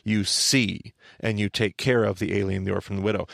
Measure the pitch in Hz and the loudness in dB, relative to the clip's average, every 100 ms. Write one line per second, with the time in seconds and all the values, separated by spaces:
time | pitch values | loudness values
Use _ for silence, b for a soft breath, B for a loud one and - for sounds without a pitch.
0 | 107 107 92 - - 135 101 - - - | -2 0 0 0 2 2 2 -2 -12 -20
1 | B B 113 104 101 - 104 - 131 123 | B B -2 0 -2 0 -2 0 2 4
2 | 104 95 110 101 95 98 95 95 - 98 | 2 0 -2 0 0 -2 -2 -4 -4 -2
3 | 101 98 - | -2 -2 -6